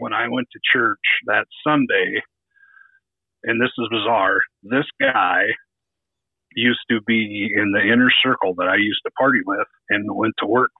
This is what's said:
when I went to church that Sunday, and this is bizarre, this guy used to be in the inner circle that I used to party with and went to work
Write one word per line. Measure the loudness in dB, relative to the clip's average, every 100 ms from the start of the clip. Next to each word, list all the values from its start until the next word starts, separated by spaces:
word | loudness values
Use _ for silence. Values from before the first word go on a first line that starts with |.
when | -6
I | -4 -4
went | -4 -6
to | -6 -2
church | 2 0 0 -2 -2 0
that | -2 -2 -4 0
Sunday, | 2 2 0 0 -4 -8 _ _ _ _ -20 -20 _ _ _ _ _
and | -4 -2
this | -2 -2
is | -4
bizarre, | -2 0 2 2 0 -2 _
this | -4 -2 -2 -2
guy | 0 2 2 2 0 -2 _ _ _ _ _ _ _ _ _
used | -2 0 0 -2
to | -2 0
be | 0 0 -4 -4
in | 0 0
the | 2
inner | 2 4 4 4
circle | 2 0 -2 -2
that | 0
I | 0
used | 0 -2 -6
to |
party | -2 0 0 -2
with | -4 -6 _ -4
and | -4 -4
went | -4 -4 -2
to | -2
work | 0 -2 _